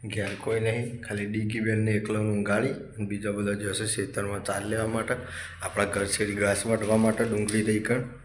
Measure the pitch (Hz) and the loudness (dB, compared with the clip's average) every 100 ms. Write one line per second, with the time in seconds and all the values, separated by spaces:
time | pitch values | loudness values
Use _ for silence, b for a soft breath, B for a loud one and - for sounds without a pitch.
0 | 110 107 101 98 - 113 110 113 120 - | -6 -4 -4 -4 -2 0 2 0 -4 -6
1 | - 104 104 107 107 113 110 110 110 107 | -6 -4 -2 -2 -2 0 2 2 4 2
2 | 107 107 107 104 98 101 131 - - - | 2 0 2 2 2 2 2 -2 -8 -8
3 | 101 104 107 101 101 101 104 95 110 - | -4 -4 -2 0 0 0 -2 -2 -2 -2
4 | 98 - 101 101 95 98 101 110 110 113 | -2 -2 -4 -4 -4 -4 -2 -2 0 -2
5 | 110 123 B B B B - - 101 95 | -2 -4 B B B B -6 0 2 2
6 | 101 - 104 101 101 98 113 113 104 110 | 0 0 0 2 2 2 2 0 4 6
7 | 110 110 117 107 104 110 107 107 - 123 | 6 4 2 2 2 2 2 2 2 0
8 | - - | -2 -10